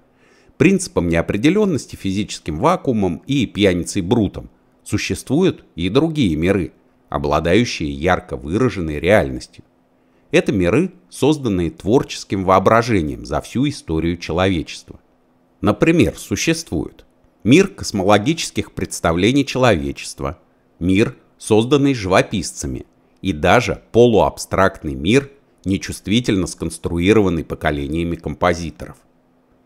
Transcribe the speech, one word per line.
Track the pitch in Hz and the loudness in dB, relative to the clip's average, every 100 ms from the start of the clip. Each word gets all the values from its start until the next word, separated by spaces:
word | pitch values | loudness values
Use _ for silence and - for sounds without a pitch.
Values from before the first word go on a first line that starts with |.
| _ _ _ _ _ - | _ _ _ _ _ 2
принципом | 151 190 - - 85 | 2 2 -2 -2 0
неопределённости, | 82 82 101 143 196 202 135 - - | 0 -2 0 2 2 0 -2 -6 -8
физическим | 98 95 92 - - 76 | -4 -4 -6 -8 -8 -2
вакуумом | 143 180 - 110 95 85 - | 0 0 -2 0 0 -2 -4
и | 139 104 | -2 -2
пьяницей | 92 101 90 82 101 | 2 2 2 -2 -4
Брутом, | 87 120 95 - - _ _ _ | 0 2 0 -4 -16 _ _ _
существуют | - 104 - 95 - 139 185 - _ - | -6 -4 -4 -6 -2 0 0 -2 _ -6
и | 90 | 0
другие | 120 160 151 104 76 | 0 0 0 0 2
миры, | 85 101 - _ _ _ - | 2 0 -2 _ _ _ -8
обладающие | 73 71 76 82 101 123 - 76 | -4 0 0 2 2 2 -4 -6
ярко | 69 85 87 - 67 | -4 -2 -2 -4 -10
выраженной | 69 101 127 101 80 73 | -4 -2 0 -2 -6 -2
реальностью. | 80 104 69 64 - - - _ _ _ _ _ _ | 2 2 2 -6 -14 -20 -20 _ _ _ _ _ _
Это | 160 180 | 0 2
миры, | 107 87 117 185 - _ | 0 2 2 0 -6 _
созданные | - 135 147 127 90 85 | -2 0 0 -2 -2 -2
творческим | - 90 135 - - - 98 92 | -4 0 0 0 -10 -8 -4 2
воображением | 95 98 113 120 101 76 62 - | 4 4 4 2 0 -2 -6 -6
за | 73 | -6
всю | - 113 143 | -4 -2 -2
историю | - - 80 82 87 | -4 -6 -4 -2 -4
человечества. | - 80 95 87 - - - - _ _ _ _ _ - | -4 0 0 0 -4 -12 -18 -20 _ _ _ _ _ -4
Например, | 98 101 160 170 87 - | -2 0 2 4 2 0
существует | - 101 - 160 - 85 - - _ _ _ _ | -6 -4 -2 -4 -4 -6 -6 -12 _ _ _ _
мир | 98 156 196 | 4 4 4
космологических | - - 101 92 104 110 165 - - - | -2 -6 -2 4 4 2 -4 -4 -6 -8
представлений | - 95 - 87 85 104 143 135 | -8 -8 -2 -2 2 2 2 0
человечества, | 127 127 90 69 65 - - 67 - _ _ _ - | 0 2 2 -2 -8 -12 -10 -10 -10 _ _ _ -4
мир, | 87 95 117 - _ _ | 0 2 2 -2 _ _
созданный | - 107 120 143 139 | 0 2 4 2 2
живописцами, | 123 95 98 - 104 73 - 69 62 - _ _ _ | 0 2 2 2 -2 -6 -8 -8 -8 -12 _ _ _
и | 95 | -6
даже | 76 87 113 104 71 _ | 0 4 4 2 -6 _
полуабстрактный | 110 123 101 71 - - - 95 - 76 | 4 6 6 2 0 -4 0 0 0 -10
мир, | 65 78 131 135 - _ _ 92 | -4 2 2 0 -12 _ _ -4
нечувствительно | 95 - 90 92 113 123 98 87 | -4 -4 -8 -2 0 2 -2 -2
сконструированный | - 85 - 90 85 90 113 95 82 | -6 -8 -6 -6 0 4 4 4 0
поколениями | 69 80 80 71 69 80 85 82 | -6 -4 -4 -2 -4 -4 -4 -6
композиторов. | 82 73 90 85 82 - - - _ _ _ _ _ _ | -8 -2 -2 -2 -6 -12 -16 -20 _ _ _ _ _ _